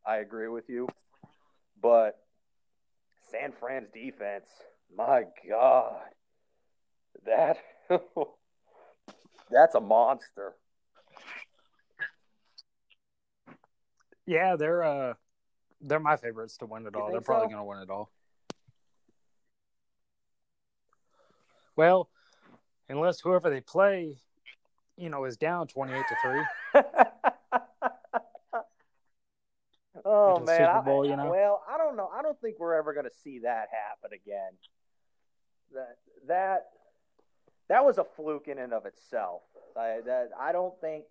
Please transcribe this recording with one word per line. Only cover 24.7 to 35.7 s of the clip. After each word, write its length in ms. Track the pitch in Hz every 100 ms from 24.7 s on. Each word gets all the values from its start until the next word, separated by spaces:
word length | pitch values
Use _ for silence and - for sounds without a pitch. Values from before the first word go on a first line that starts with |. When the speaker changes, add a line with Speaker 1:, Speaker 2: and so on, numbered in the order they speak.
| _ _ -
Speaker 2:
you 140 | 175
know, 140 | 143
is 120 | 131 117
down 300 | 156 175 156
twenty-eight 380 | 135 131 131 135
to 80 | 880
three. 600 | 932 - - - - 285
Speaker 1:
<laughs> 100 | 294 339 - - 285 - _ 247 - _ 254 - - 240 - - _ 240 220 _ _ _ _ _ _ _ _ _ _ _ _ 180
Oh, 320 | 196 208 208 180
Speaker 2:
In 60 |
the 20 | 160
Speaker 1:
man, 40 | 165
Speaker 2:
Super 200 | 165 196
Speaker 1:
I, 60 |
Speaker 2:
Bowl, 200 | 139 139 143
you 100 | 143
know? 120 | 143
Speaker 1:
well, 320 | 180 202 202 -
I 80 | 294
don't 200 | 320 240
know. 120 | 190
I 80 | 220
don't 180 | 302 294
think 160 | 233 156
we're 160 | 170
ever 200 | 160 151
gonna 160 | 147 131 -
see 180 | 143 127
that 280 | 117 117 107
happen 380 | 113 107 - 107 101
again. 360 | 104 101 95 92 _ _ _ _ _ _ _ _ _ _ _